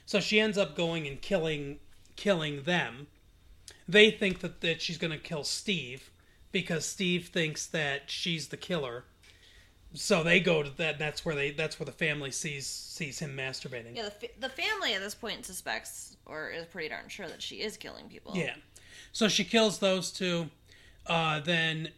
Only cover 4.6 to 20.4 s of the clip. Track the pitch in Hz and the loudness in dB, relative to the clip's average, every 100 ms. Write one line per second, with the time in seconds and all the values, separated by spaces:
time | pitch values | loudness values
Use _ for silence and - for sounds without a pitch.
4.6 | 170 160 - 160 165 151 - 156 131 - | -2 -2 -2 -2 -4 -4 -4 -4 -2 -2
5.6 | - 175 123 135 - - - - - 190 | 0 -2 -2 -12 -16 -20 -20 -20 -4 -4
6.6 | 170 160 - - 180 180 175 180 156 - | 0 -2 -2 0 2 2 0 0 0 -2
7.6 | - 165 143 139 - - 175 160 135 143 | -4 0 0 -2 -4 -4 -2 -2 -4 -10
8.6 | - 170 127 123 - _ - - - - | -4 -2 -2 -6 -12 _ -20 -20 -20 -20
9.6 | - - - 147 - 180 160 180 175 160 | -20 -20 -16 -6 2 4 8 6 6 4
10.6 | 143 139 160 147 151 - 170 147 143 147 | 2 -2 -2 0 -4 -2 -2 0 -2 0
11.6 | 156 - 143 - 160 147 135 - 160 143 | -4 -4 -8 -2 -2 0 -4 -6 -6 -6
12.6 | 131 - - - 147 - 147 135 131 131 | -8 -8 -10 -8 -8 -6 -8 -6 -6 -6
13.6 | 143 123 117 233 208 - - - 254 285 | -8 -8 -8 -8 -8 -8 -12 -8 -8 -2
14.6 | 381 427 294 196 202 - 220 180 - 185 | -2 0 0 0 -4 -6 -6 -6 -8 -8
15.6 | - 110 - - - - - 156 127 151 | -4 -6 -6 -14 -16 -18 -12 -8 -8 -8
16.6 | 165 185 156 92 - - 170 - - 104 | -8 -8 -6 -8 -10 -10 -10 -10 -10 -6
17.6 | 214 - 135 60 78 - - 185 135 - | -8 -8 -12 -14 -16 -18 -6 -4 -4 -6
18.6 | - - - - - - 214 - - 226 | -18 -20 -20 -20 -10 2 4 4 4 6
19.6 | 220 - 196 185 175 - 185 170 | 6 4 2 2 0 -2 0 0